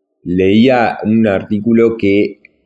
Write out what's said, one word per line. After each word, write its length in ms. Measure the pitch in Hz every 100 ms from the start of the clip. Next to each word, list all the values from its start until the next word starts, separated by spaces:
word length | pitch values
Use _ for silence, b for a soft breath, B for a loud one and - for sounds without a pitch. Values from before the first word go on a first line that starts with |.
| _ _
leía 760 | - 90 95 107 131 123 107 -
un 240 | 107 113 110
artículo 680 | 95 - 104 113 113 113 113
que 420 | 101 101 101 - _ _